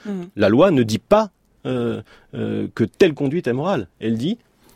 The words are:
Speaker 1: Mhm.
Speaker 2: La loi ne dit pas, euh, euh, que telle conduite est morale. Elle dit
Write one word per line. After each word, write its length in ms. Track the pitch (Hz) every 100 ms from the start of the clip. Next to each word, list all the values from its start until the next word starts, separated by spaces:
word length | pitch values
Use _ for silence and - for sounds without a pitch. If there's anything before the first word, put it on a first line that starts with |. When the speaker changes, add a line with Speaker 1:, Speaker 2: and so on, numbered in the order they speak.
| 208
Speaker 1:
Mhm. 220 | 190 175 -
Speaker 2:
La 140 | 101
loi 220 | 117 190
ne 100 | 143
dit 140 | 113 107
pas, 300 | - 208 214 _ _ _ 131
euh, 340 | 127 117 107 - - _
euh, 340 | - 110 104 104
que 100 | -
telle 300 | 113 - 190
conduite 320 | 143 143 165 131
est 60 |
morale. 340 | 123 170 175 90 _
Elle 160 | 110 113
dit 200 | 143 233 _ _ _